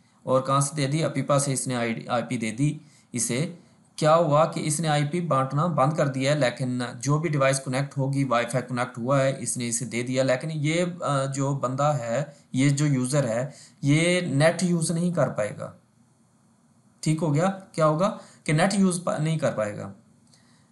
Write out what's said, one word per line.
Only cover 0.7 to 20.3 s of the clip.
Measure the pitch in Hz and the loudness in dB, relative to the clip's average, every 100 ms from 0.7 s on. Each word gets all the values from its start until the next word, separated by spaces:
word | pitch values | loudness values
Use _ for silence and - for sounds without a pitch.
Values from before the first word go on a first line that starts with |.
| 151 | -2
दे | 135 | -2
दी? | 151 | 0
अपीपा | 156 135 131 143 | -2 -2 2 2
से | 139 | 2
इसने | 127 131 | -2 -2
आईडी, | 123 117 117 - | -2 -2 -4 -2
आईपी | 120 113 123 | -4 -2 -4
दे | 113 | -4
दी | 110 147 - - - _ | 0 -2 -2 -12 -20 _
इसे। | 156 - 120 175 - - _ _ - | -4 -2 -2 -4 -8 -20 _ _ 0
क्या | 156 | 4
हुआ | 165 165 147 | 6 6 4
कि | 160 160 | 2 0
इसने | 156 147 160 | -4 -2 0
आईपी | 147 143 175 | 0 0 -2
बांटना | 170 135 131 143 175 | 0 0 0 0 0
बंद | 143 139 160 | 2 2 2
कर | 143 | -2
दिया | 131 135 | 0 0
है, | 151 | 2
लेकिन | 123 - 127 123 | 0 0 -4 -4
जो | 120 120 123 151 | -6 -6 -2 0
भी | 165 | 0
डिवाइस | 147 135 139 | 2 2 2
कनेक्ट | - 127 143 143 | -2 -4 -4 -2
होगी, | 135 139 | -2 0
वाईफाई | 135 117 117 131 | 2 0 0 -4
कनेक्ट | - 123 123 - | -4 -4 -6 -4
हुआ | 117 139 | 0 2
है, | 135 135 | 2 0
इसने | 120 127 120 | -6 -4 -4
इसे | 113 | -4
दे | 117 117 | -4 -4
दिया। | 120 131 | -2 0
लेकिन | 131 127 160 | 2 0 -2
ये, | 156 147 170 | -2 0 0
अ, | 175 175 135 143 135 | 0 -2 -2 -2 -2
जो | 135 139 139 | -2 -2 -2
बंदा | 123 131 143 | -2 0 0
है, | 143 117 120 151 - _ | 0 -2 -4 -4 -10 _
ये | 127 143 | 2 2
जो | 143 151 | 4 2
यूज़र | 131 127 143 120 | 2 0 0 0
है, | 110 139 - - _ | -2 -4 -10 -20 _
ये | 143 151 170 180 | 2 4 4 2
नेट | 180 135 160 170 | 0 4 4 4
यूज़ | 185 170 160 | 0 0 0
नहीं | 165 175 | 0 0
कर | 170 123 | 0 0
पाएगा। | - 104 107 - - _ _ _ _ _ _ _ _ _ _ _ _ | 0 -6 -6 -12 -14 _ _ _ _ _ _ _ _ _ _ _ _
ठीक | 160 156 | -2 0
हो | 165 | 0
गया, | 143 185 | 2 0
क्या | 190 - - 156 | -2 -10 0 2
होगा | 156 202 226 - - - | 2 0 -2 -16 -12 -2
कि | |
नेट | 156 190 | 2 2
यूज़ | 202 190 175 | 4 2 2
पा-, | - 113 | -4 -2
नहीं | 156 160 | -2 0
कर | 135 | -2
पाएगा। | 107 104 104 101 - _ _ _ | -2 -4 -4 -12 -14 _ _ _